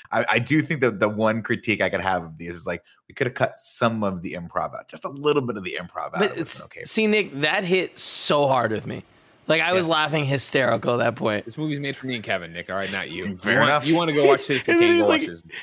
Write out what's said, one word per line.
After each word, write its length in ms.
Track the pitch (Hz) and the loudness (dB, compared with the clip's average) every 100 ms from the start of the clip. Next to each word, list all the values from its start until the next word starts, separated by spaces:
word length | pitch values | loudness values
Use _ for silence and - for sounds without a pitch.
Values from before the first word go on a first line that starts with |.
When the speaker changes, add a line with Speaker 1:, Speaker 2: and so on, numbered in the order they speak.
| - | -4
Speaker 1:
I, 160 | 113 113 | -2 0
I 100 | 113 | 0
do 200 | 123 156 | 2 0
think 180 | - 156 | 0 0
that 180 | 123 101 | 0 2
the 100 | 107 | 0
one 340 | 107 110 113 | 2 0 0
critique 380 | 104 113 - 104 | -2 -4 -2 0
I 80 | 95 | 0
could 120 | 92 | 0
have 240 | 90 92 | 0 -2
of 120 | 82 78 | -4 -12
these 180 | 85 87 | -10 -8
is, 100 | 85 | -6
like, 160 | 87 - _ _ | -8 -10 _ _
we 60 | |
could 140 | - 127 | -4 -4
have 60 | |
cut 260 | - 120 - | 0 -4 -4
some 420 | - - 120 113 | -10 0 0 0
of 180 | 101 92 | -2 -2
the 100 | 80 | -6
improv 420 | 80 87 90 76 53 | -8 -6 -4 -4 -8
out, 120 | - | -14
just 160 | - | -12
a 40 | - | -12
little 320 | 139 147 147 | -4 0 0
bit 140 | 120 104 | 0 -6
of 60 | |
the 160 | 90 71 | -6 -8
improv 260 | 87 85 73 | -10 -10 -8
out. 60 | |
Speaker 2:
But 80 | - | -2
Speaker 1:
It 40 | 208 | -2
would've 80 | - | 0
Speaker 2:
it's, 180 | - - | -2 -2
Speaker 1:
been 60 | |
okay. 180 | - - | -4 -8
Speaker 2:
see, 220 | - - 214 | -2 2 2
Nick, 340 | 214 196 139 | 2 0 -2
that 200 | 151 185 | 0 0
hit 340 | 180 185 165 - | 0 0 0 -6
so 520 | - - - 151 143 | -4 -2 2 4 4
hard 240 | 131 113 | 4 2
with 120 | 107 | -2
me. 200 | 110 117 - _ _ _ - | -4 -10 -12 _ _ _ 0
Like, 160 | 160 | 2
I 100 | 165 | 2
was 120 | 185 165 | 2 2
Speaker 3:
Yeah. 60 | |
Speaker 2:
laughing 320 | 160 151 156 | 2 2 0
hysterical 720 | 139 139 - 139 120 113 127 120 | 0 0 2 2 4 2 2 2
at 40 | |
that 100 | 117 117 | 0 0
point. 280 | 120 104 | 0 0
Speaker 3:
This 120 | - 131 | -4 -8
movie's 220 | 156 143 | -4 -4
made 180 | 143 135 | -6 -6
for 100 | 131 | -6
me 80 | 123 | -6
and 80 | |
Kevin, 280 | 104 98 82 | -2 -4 -4
Nick. 160 | 85 85 | -10 -6
All 60 | 95 | -4
right, 140 | 95 | -4
not 200 | 98 73 | -6 -6
you. 280 | 82 92 90 | -6 -6 -4
Speaker 1:
Fair 140 | 104 | 0
Speaker 3:
You 60 | 110 | 4
want, 100 | 117 | 4
Speaker 1:
enough. 160 | 147 139 | 4 2
Speaker 3:
you 80 | |
wanna 180 | 165 170 | 2 2
go 140 | 147 139 | 4 6
watch 180 | 135 | 4
Speaker 2:
<laughs> 40 | - | 4
Speaker 3:
this? 180 | 135 - | -2 2
Speaker 2:
And 60 | |
Speaker 3:
You 60 | 339 | 4
Speaker 2:
then 80 | 349 | 6
Speaker 3:
can't 40 | 339 | 6
Speaker 2:
he's 60 | |
Speaker 3:
go 60 | 311 | 4
Speaker 2:
like, 120 | 311 | 2
Speaker 3:
watch 80 | 311 | 0
this. 160 | - - - | -8 -14 -16